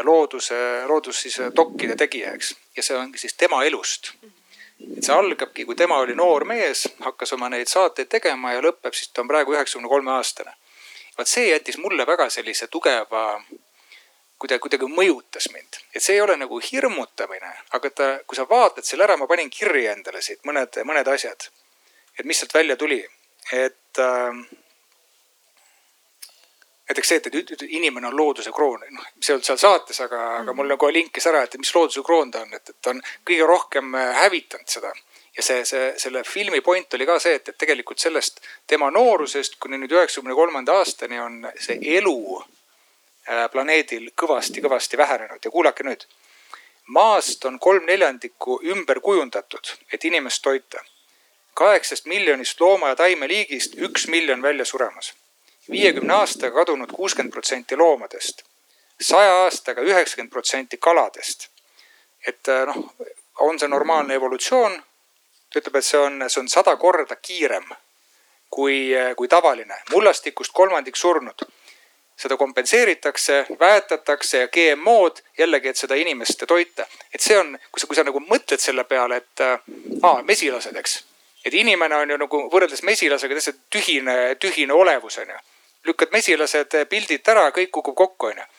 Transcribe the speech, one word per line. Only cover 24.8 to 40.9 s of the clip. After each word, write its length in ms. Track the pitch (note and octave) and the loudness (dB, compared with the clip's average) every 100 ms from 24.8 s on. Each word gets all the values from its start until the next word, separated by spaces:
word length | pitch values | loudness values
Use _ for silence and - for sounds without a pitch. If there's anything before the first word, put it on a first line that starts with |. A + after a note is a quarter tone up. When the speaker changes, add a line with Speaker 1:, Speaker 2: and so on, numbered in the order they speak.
| _ _ _ _ _ _ _ _ _ _ _ _ _ _ - _ _ _ _ _ - | _ _ _ _ _ _ _ _ _ _ _ _ _ _ -20 _ _ _ _ _ -8
Speaker 1:
näiteks 200 | D3 - | -4 0
see, 80 | E3 | 0
et, 80 | - | -2
et 80 | |
üt-, 160 | C#3+ - D3+ | -8 -10 -14
üt-, 80 | C#3+ | -10
inimene 320 | D#3+ D#3+ B2 B2 | -4 -4 -4 -6
on 60 | C#3+ | -2
looduse 360 | D3+ C3+ F3+ | -2 -2 -6
kroon. 300 | - D3 A2 - | -2 -2 -2 -12
Noh, 120 | D#3+ - - | -20 -20 -8
see 140 | - | -2
ei 40 | C3+ | -2
olnud 120 | - | -2
seal 100 | C3 | 4
saates, 380 | G3+ F3+ - - | 4 4 0 -8
aga, 200 | B2 A#2+ A#2 A#2 | -6 -6 -6 -6
aga 160 | A#2 | -6
Speaker 2:
Mhm. 40 | B2+ | -4
Speaker 1:
mul 120 | C#3 | -2
nagu 180 | C3+ D3 | 2 2
linkis 340 | E3 E3 - E3+ | 2 -2 -2 0
ära, 160 | D#3 | 2
et 140 | B2 C3 | 0 -4
mis 160 | - | 0
looduse 280 | F3 D#3 C#3 C3+ | 2 2 0 0
kroon 240 | E3 C3 | 2 0
ta 120 | A2+ | -6
on, 120 | A2 | -12
et, 140 | B2+ - | -16 -18
et 80 | - | -8
ta 100 | B2 | -6
on 120 | B2+ - - - | -6 -10 -10 -2
kõige 180 | E3+ D#3+ | 2 4
rohkem, 460 | F3 - C#3 C3 | 4 2 -4 -4
äh, 180 | C3 B2+ B2+ | -4 0 2
hävitanud 460 | G3 F3 - - - | 2 2 -8 -14 -8
seda. 240 | A2+ G#2 - _ _ _ - | -8 -8 -12 _ _ _ -6
Ja 60 | |
see, 220 | A#2 B2+ | -2 -2
see, 300 | A#2 C3 C3 - | -2 -2 -2 -4
selle 240 | B2+ B2+ | -6 -6
filmi 360 | - G3 G3+ D3+ | -6 -6 -2 0
point 340 | E3+ F3+ - | 2 2 0
oli 120 | B2+ C#3 | -4 0
ka 120 | E3+ | 2
see, 160 | F3 | 2
et, 140 | C#3+ - | 0 -4
et 100 | - | -6
tegelikult 400 | D#3 C3 - - | -2 -2 -4 -4
sellest 420 | E3 D3+ - - - - - | -2 -2 -4 -8 -20 -12 -2
tema 240 | D3+ C#3 | 0 2
noorusest 680 | F#3+ B3 F#3 C#3+ C#3+ - - | 4 4 4 0 -4 -6 -8
kuni 200 | C3 C3+ | -10 -8
nüüd 120 | C3 F3 | 0 2
üheksakümne 380 | D#3+ D3+ C3 C3+ | 2 0 -2 2
kolmanda 400 | E3+ C#3+ B2+ F#3+ | 2 2 2 2
aastani 400 | - | 2